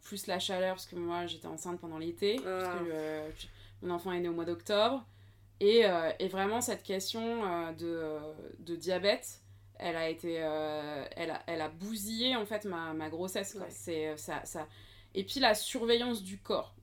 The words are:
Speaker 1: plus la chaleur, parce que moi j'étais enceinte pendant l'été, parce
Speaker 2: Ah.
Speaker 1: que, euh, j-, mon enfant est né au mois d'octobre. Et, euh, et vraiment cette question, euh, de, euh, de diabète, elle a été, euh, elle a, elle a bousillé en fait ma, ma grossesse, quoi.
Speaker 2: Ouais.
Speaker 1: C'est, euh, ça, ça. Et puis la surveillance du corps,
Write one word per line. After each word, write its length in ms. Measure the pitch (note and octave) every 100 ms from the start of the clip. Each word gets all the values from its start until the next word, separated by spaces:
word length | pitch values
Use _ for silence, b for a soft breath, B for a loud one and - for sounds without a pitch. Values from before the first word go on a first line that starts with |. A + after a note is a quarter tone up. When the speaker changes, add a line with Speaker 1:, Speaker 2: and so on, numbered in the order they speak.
Speaker 1:
plus 240 | - G3+ -
la 120 | F3+
chaleur, 360 | F#3 F#3 F#3 F#3
parce 100 | -
que 100 | F3
moi 300 | E3+ F3 F3
j'étais 220 | E3 E3+
enceinte 320 | D#3+ F3 F3
pendant 180 | E3+ D#3+
l'été, 380 | E3 E3+ G3+ A#3+
parce 280 | F#3 F#3 F#3
Speaker 2:
Ah. 140 | F3
Speaker 1:
que, 100 | E3+
euh, 380 | D#3+ D#3 D#3 D#3 D#3
j-, 120 | - B B B
mon 120 | F3+
enfant 180 | F3 F#3
est 60 | F3
né 80 | F3
au 40 |
mois 120 | E3+ E3
d'octobre. 600 | E3+ - G3+ A3 C4 - b b b b -
Et, 260 | G3+ A#3 G#3
euh, 260 | F3 E3 -
et 80 | F#3
vraiment 340 | F#3+ G3 A3+
cette 220 | A#3+ G#3
question, 600 | - F#3+ F#3+ A3+ A3+ A#3 G3+
euh, 260 | F3 E3
de, 120 | D#3+ E3+
euh, 320 | E3 D#3 D3+ D3+ D#3 - -
de 160 | E3+ E3+
diabète, 640 | F3 F3+ G3 B3 - - b b b -
elle 160 | F3 E3
a 100 | D#3+
été, 280 | E3 F3 E3
euh, 640 | D#3+ D#3 D#3 D3+ D3 D3 C3 -
elle 140 | E3
a, 100 | D#3 -
elle 140 | E3
a 80 | D#3
bousillé 640 | D#3+ G3 A3 G3+ A3+ B3 B3+
en 100 | G#3
fait 180 | G#3+ G#3
ma, 280 | F3 E3
ma 160 | D#3+ D#3
grossesse, 440 | D#3+ F#3 G3 G3
quoi. 100 | G#3
Speaker 2:
Ouais. 40 | F3+
Speaker 1:
C'est, 360 | - - D#3+ D#3
euh, 80 | D3+
ça, 240 | - D3 -
ça. 220 | E3+ D#3 B B B B
Et 100 | - F#3+
puis 140 | C4+
la 160 | B3+ G#3+
surveillance 680 | - C4 A3+ A#3 B3 A3+
du 140 | F#3+ G3
corps, 360 | - F#3+ - -